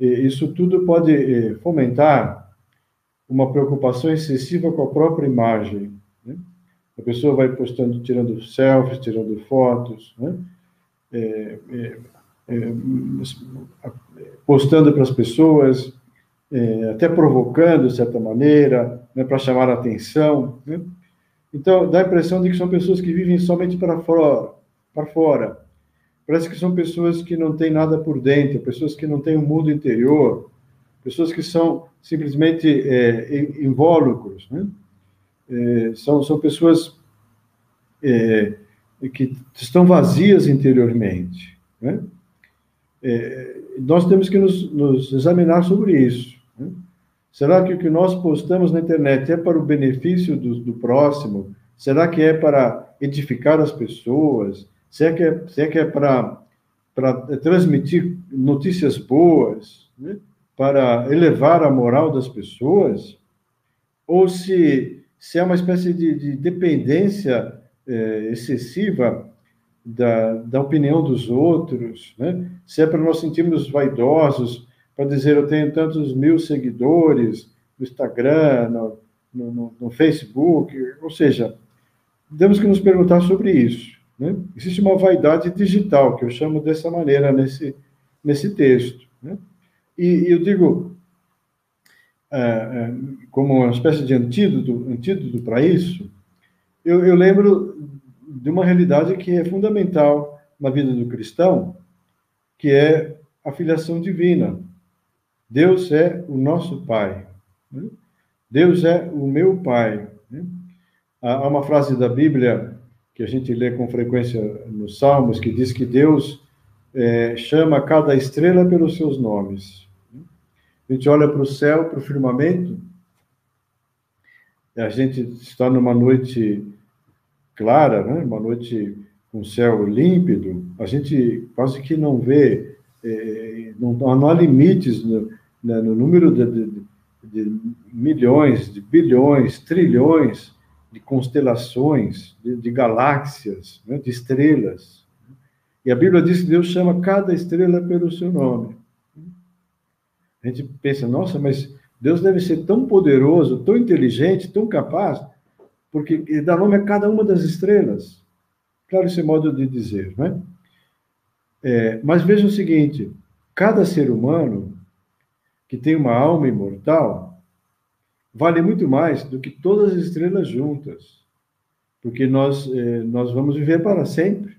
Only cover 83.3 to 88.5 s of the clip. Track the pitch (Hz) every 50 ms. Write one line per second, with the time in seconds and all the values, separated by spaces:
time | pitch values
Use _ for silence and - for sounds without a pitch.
83.3 | 190 - 208 196 180 135 120 117 120 - - - - _ _ _ _ - 131 170
84.3 | 202 190 - - - 120 127 185 180 190 202 196 190 190 190 190 185 - 143 147
85.3 | 160 165 170 175 175 - 202 180 185 202 185 - 151 139 135 123 120 - 127 120
86.3 | 120 - 151 156 156 151 147 156 156 156 160 170 170 170 165 143 139 139 143 139
87.3 | 135 135 131 131 - - 160 135 - - _ _ _ _ _ _ _ _ - 147
88.3 | 143 139 - 202